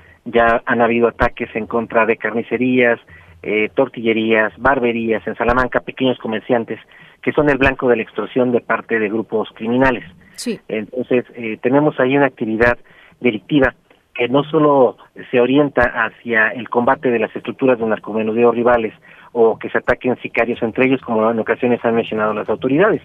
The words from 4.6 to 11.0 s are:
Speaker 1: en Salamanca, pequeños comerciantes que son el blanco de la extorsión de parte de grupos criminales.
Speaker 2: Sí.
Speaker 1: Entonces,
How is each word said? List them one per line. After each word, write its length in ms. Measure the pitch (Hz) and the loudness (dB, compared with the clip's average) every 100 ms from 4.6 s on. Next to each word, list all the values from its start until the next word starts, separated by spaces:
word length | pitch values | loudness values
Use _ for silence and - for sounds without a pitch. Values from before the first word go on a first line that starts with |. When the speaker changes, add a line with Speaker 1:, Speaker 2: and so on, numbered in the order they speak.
| 123 135 120 117 113 110 - | 0 2 0 -2 -2 -4 -4
Speaker 1:
en 80 | 104 | -4
Salamanca, 460 | 117 123 127 127 | 0 0 0 -2
pequeños 360 | - - 131 120 | -4 -2 -2 -2
comerciantes 600 | 120 110 - 123 113 110 - - - _ | -4 -6 -2 -2 -2 -10 -14 -20 -20 _
que 100 | - | -4
son 180 | - 147 | 0 2
el 80 | 135 | 2
blanco 300 | 135 131 131 | 2 2 2
de 60 | 113 | 0
la 60 | |
extorsión 480 | 107 - 104 131 123 | 0 -6 -4 0 0
de 100 | 120 | 0
parte 360 | - 113 - 113 | -2 -4 -2 -2
de 80 | 107 | -2
grupos 400 | 110 104 110 - - | -2 -4 -4 -6 -8
criminales. 480 | 113 123 135 113 - - - - | -4 0 0 0 -8 -20 -20 -12
Speaker 2:
Sí. 240 | - 208 - | -10 -10 -8
Speaker 1:
Entonces, 580 | 107 104 - | -8 -8 -8